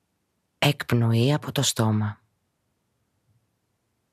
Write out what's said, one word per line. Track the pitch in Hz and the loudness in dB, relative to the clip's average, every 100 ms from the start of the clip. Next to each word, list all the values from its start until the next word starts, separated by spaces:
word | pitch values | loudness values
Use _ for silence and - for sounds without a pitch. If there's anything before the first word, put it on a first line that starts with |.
| _ _ _ _ _ - | _ _ _ _ _ -2
Εκπνοή | 143 147 - 120 117 113 123 | 0 0 -2 0 2 2 2
από | 147 - | 0 -4
το | - | -4
στόμα. | 131 - 110 107 107 104 _ _ _ _ _ _ _ _ _ _ _ _ _ _ _ _ _ _ _ | -2 0 0 0 -2 -8 _ _ _ _ _ _ _ _ _ _ _ _ _ _ _ _ _ _ _